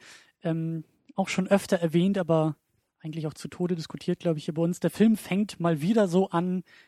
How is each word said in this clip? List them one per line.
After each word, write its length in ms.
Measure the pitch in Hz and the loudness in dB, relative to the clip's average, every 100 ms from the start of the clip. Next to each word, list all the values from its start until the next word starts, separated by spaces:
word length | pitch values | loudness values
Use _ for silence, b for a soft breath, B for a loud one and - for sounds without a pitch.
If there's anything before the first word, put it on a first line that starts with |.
| B B B _ | B B B _
ähm, 420 | 170 160 160 165 - _ - - | -4 -2 -4 -6 -10 _ -10 -6
auch 120 | 190 | -2
schon 200 | - 185 | -2 2
öfter 300 | 196 - 190 | 2 2 0
erwähnt, 400 | 170 165 185 196 | 2 2 2 2
aber 380 | 165 160 156 147 _ _ _ _ | 2 2 2 -2 _ _ _ _
eigentlich 260 | 160 160 151 | -12 -8 -8
auch 60 | |
zu 140 | - - | -8 -12
Tode 280 | - 175 175 | -6 -4 -4
diskutiert, 440 | 156 - - 180 | -6 -8 -4 -2
glaub 180 | 175 151 | -2 -2
ich, 80 | - | -4
hier 80 | 151 | -2
bei 60 | |
uns. 180 | 170 180 | -2 0
Der 100 | 170 | -2
Film 280 | - 220 214 | 4 4 4
fängt 420 | - 185 208 - | 0 -2 -2 -2
mal 220 | 170 160 | 0 2
wieder 260 | 165 226 196 | 2 4 4
so 220 | 175 190 | 2 2
an, 340 | 170 180 185 b b | 0 -2 -2 b b